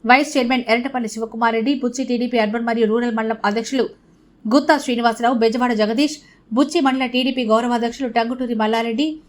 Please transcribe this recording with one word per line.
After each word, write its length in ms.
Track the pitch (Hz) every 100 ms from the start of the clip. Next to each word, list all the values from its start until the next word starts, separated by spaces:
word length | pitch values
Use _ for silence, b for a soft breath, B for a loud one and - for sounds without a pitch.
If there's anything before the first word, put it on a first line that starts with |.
| 226
వైస్ 320 | 254 302 277
చైర్మన్ 260 | 240 254 233
ఎరటపల్లి 420 | 226 262 262 220
శివకుమార్ 440 | 220 226 226 233
రెడ్డి, 200 | 226 226
బుచ్చి 300 | 285 240 247
టీడీపీ 340 | 240 240 240 240
అర్బన్ 280 | 214 233 233
మరియు 220 | 233 214
రూరల్ 280 | 226 240 220
మండలం 220 | 220 220 208
అధ్యక్షులు 440 | 214 220 269 214 - _ _ _ _ 214 269
గుత్తా 220 | - 294
శ్రీనివాసరావు, 560 | 277 240 233 226 240
బెజవాడ 400 | 254 226 240 247
జగదీష్, 440 | 220 214 233 294 302 b b _
బుచ్చి 280 | 226 285 -
మండల 240 | 269 262 254
టీడీపీ 400 | 254 254 254 226
గౌరవ 280 | 220 240
అధ్యక్షులు 360 | 240 233 240 262
టంగుటూరి 460 | 240 226 254 247 220
మల్లారెడ్డి 640 | 214 226 233 226 311 311